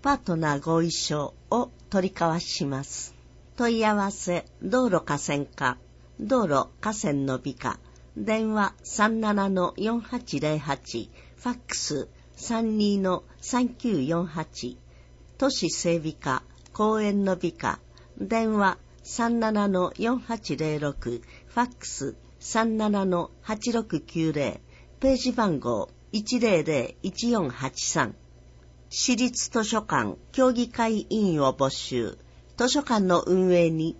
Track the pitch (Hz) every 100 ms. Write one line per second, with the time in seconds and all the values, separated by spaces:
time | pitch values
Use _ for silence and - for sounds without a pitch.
0 | 277 277 - 160 156 143 160 165 170 160
1 | - 151 139 - - 233 - - - 196
2 | 190 - 170 165 - - 143 135 143 -
3 | - - - - - - 240 226 214 208
4 | 196 196 180 175 - - 185 247 254 170
5 | - 143 - 143 139 - 131 131 - -
6 | - - 220 262 185 139 - - 214 214
7 | 175 143 135 127 143 131 123 - - -
8 | - 233 202 220 220 214 196 - - -
9 | 214 226 214 208 196 185 180 - 214 233
10 | 226 247 - 139 151 156 147 139 - 117
11 | - - - - 247 247 - - - 147
12 | - - - - - 226 226 214 208 202
13 | 185 180 - - - 247 247 - 240 170
14 | 135 170 175 160 151 - 123 - - -
15 | - - - - 277 - 165 - 175 170
16 | 156 - 147 127 - - - - 214 220
17 | 208 202 190 180 170 - 113 - - -
18 | - - 196 226 220 214 190 - - -
19 | - - 233 233 220 208 202 185 180 -
20 | 220 254 - 226 - 143 156 151 147 -
21 | 120 120 - - - 233 247 - - -
22 | 135 - - - - 226 226 220 214 202
23 | 196 175 - - - 214 240 233 226 156
24 | - 170 160 151 123 - - - - -
25 | 269 254 254 247 208 139 117 107 - -
26 | - 214 214 247 226 170 151 143 117 -
27 | 190 - 240 233 143 - 135 - - 165
28 | 113 - - - - - - - - -
29 | - 233 247 247 - 233 214 220 214 147
30 | 104 - - - 254 240 240 - 226 214
31 | - 220 196 156 135 131 135 - - 123
32 | 107 - - - - - 247 294 277 220
33 | 185 175 - 185 185 175 165 160 160